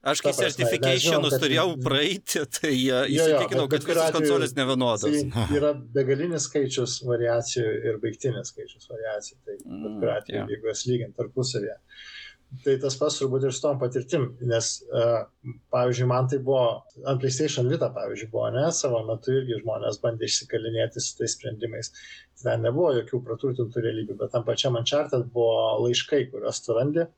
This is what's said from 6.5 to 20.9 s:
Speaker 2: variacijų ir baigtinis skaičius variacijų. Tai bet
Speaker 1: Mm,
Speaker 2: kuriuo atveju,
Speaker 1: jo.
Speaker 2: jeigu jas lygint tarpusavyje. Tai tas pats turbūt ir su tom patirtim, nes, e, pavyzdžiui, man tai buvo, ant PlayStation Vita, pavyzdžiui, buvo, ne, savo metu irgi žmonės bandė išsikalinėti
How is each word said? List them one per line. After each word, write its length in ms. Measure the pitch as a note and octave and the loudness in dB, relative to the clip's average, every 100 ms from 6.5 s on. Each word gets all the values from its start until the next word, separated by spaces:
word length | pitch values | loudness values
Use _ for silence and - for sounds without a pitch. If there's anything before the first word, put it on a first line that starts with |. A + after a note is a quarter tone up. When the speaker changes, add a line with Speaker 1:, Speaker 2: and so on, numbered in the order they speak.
| D3+ C3+ C3 A#2+ - | 0 0 0 -2 -4
Speaker 2:
variacijų 640 | B2+ A#2 A#2+ A#2 A2+ - A2+ G#2+ A#2 | -2 0 2 0 0 -2 0 0 -2
ir 120 | G#2+ | -2
baigtinis 480 | A2+ G#2+ C3+ G#2 - | -4 -4 -4 -4 -8
skaičius 340 | - G#2+ - - | -12 -16 -16 -16
variacijų. 480 | A#2 A2 G#2 - - | -8 -6 -6 -8 -18
Tai 120 | - G2 | -14 -14
bet 80 | - | -12
Speaker 1:
Mm, 320 | F#2 G#2+ G#2+ | -10 -8 -2
Speaker 2:
kuriuo 140 | F#2+ G#2 | -2 -2
atveju, 240 | - - | -4 -6
Speaker 1:
jo. 80 | G#2 | -6
Speaker 2:
jeigu 200 | A2 A2+ | -4 -4
jas 180 | G#2 B2 | -4 -2
lygint 280 | B2 G#2+ - | -2 -2 -8
tarpusavyje. 580 | A2 - B2+ A#2+ G#2 - _ - - - - - _ C3 | -6 -2 -2 -2 -6 -8 _ -20 -18 -18 -20 -20 _ -6
Tai 140 | - C3 | 0 2
tas 160 | C3+ B2+ | 0 0
pats 240 | D3+ - | -2 0
turbūt 240 | C3+ C3 | 0 2
ir 80 | C3+ | 0
su 100 | B2+ | 0
tom 180 | D3+ C#3 | 0 0
patirtim, 500 | B2 C3 B2 E3 B2 - | 0 -2 -2 0 -2 -4
nes, 440 | B2 A2+ A#2 - | 0 0 0 -6
e, 420 | - - A#2 A#2 G#2+ _ C3 A#2 _ | -4 0 2 2 -2 _ -16 -16 _
pavyzdžiui, 340 | B2+ B2 B2 B2 | 0 2 2 2
man 200 | B2+ C3 | 4 2
tai 80 | C#3 | 0
buvo, 440 | B2+ C3+ A#2+ G#2+ - - C3+ | 2 4 4 0 -8 -10 -2
ant 140 | C3 | 0
PlayStation 480 | C3 B2+ D3+ - B2 | 0 0 0 2 0
Vita, 220 | D#3+ D3 | 2 -2
pavyzdžiui, 420 | C3 - G#2 A2 | -2 -6 -6 -6
buvo, 160 | A#2 A#2 | -2 0
ne, 180 | A#2 D3+ | 2 2
savo 320 | D#3+ C#3 A#2 | 2 0 0
metu 320 | A2 A2 - C3 | -2 -4 2 0
irgi 240 | B2+ A2 | 0 -4
žmonės 380 | A2+ G#2+ A2+ G#2+ | -2 -2 -2 -2
bandė 240 | A#2 A2+ | -2 -2
išsikalinėti 800 | G#2+ - - A2+ A2 A2+ A2+ | -2 -4 -2 -4 -2 -2 -2